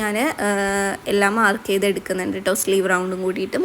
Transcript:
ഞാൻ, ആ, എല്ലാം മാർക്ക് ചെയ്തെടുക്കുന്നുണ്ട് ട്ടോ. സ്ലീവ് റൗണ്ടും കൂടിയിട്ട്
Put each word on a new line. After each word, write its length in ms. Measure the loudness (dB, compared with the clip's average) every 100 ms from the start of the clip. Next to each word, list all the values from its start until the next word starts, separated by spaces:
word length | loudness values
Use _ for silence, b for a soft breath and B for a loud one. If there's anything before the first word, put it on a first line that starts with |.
ഞാൻ, 140 | -2 0 -2 0 -2
ആ, 40 | 0 0 0 -2 -4 -2
എല്ലാം 220 | 2 2 4
മാർക്ക് 260 | 2 2 0
ചെയ്തെടുക്കുന്നുണ്ട് 680 | 0 2 -2 -4 -4 -2 -2 -2
ട്ടോ. 80 | 0
സ്ലീവ് 240 | 2 2 4
റൗണ്ടും 280 | 2 0 -2 -2
കൂടിയിട്ട് 320 | -2 -4 -2